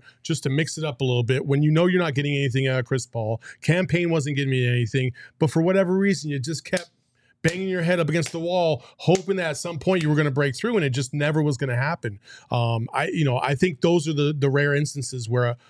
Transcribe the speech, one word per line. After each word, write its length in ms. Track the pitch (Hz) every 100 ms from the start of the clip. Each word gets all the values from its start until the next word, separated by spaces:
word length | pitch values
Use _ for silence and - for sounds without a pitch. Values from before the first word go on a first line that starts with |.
| - _
just 180 | - 160
to 60 | 139
mix 280 | 139 160 -
it 80 | 156
up 160 | 127
a 20 |
little 180 | 131 123
bit 220 | 117 131 135
when 160 | 139
you 60 | 151
know 160 | 156 180
you're 160 | 180
not 140 | 170 135
getting 180 | 143
anything 320 | 143 139 131 135
out 140 | 127
of 60 | 123
Chris 200 | 135 -
Paul. 360 | 117 107 113 - -
Cam 240 | - 175 185
Payne 220 | 170 170
wasn't 280 | 165 139 139
giving 140 | 135
me 140 | 131 123
anything, 460 | 120 113 135 127 - - -
but 140 | 151
for 100 | 160
whatever 340 | 170 196 180 190
reason, 340 | 196 147 151
you 80 | 143
just 240 | 123 151
kept 260 | - 185 - _ _ _ _ _
banging 260 | 160 180 190
your 140 | 185
head 180 | 170 180
up 80 | 151
against 240 | 165 151
the 80 | 165
wall, 420 | 170 180 170 135 - -
hoping 380 | - 185 185 190
that 140 | 165
at 80 | 143
some 220 | 170 170
point 240 | 185 185
you 40 | 151
were 60 | 151
gonna 160 | 147
break 240 | 135 143 123
through, 220 | 226 220
and 80 | 143
it 60 |
just 220 | 127 131
never 280 | 147 147 156
was 140 | 147 131
gonna 180 | 135 120
happen. 440 | 143 170 113 101 - - -
Um, 360 | 120 117 113 117
I, 140 | - 165
you 180 | 277 143
know, 120 | 120
I 180 | 131 143
think 260 | 185 139
those 260 | 170 175 151
are 60 |
the, 200 | 147 147 151
the 120 | 139
rare 240 | 139 143 143
instances 520 | 151 143 123 127 113
where 180 | 123 120
a, 120 | 117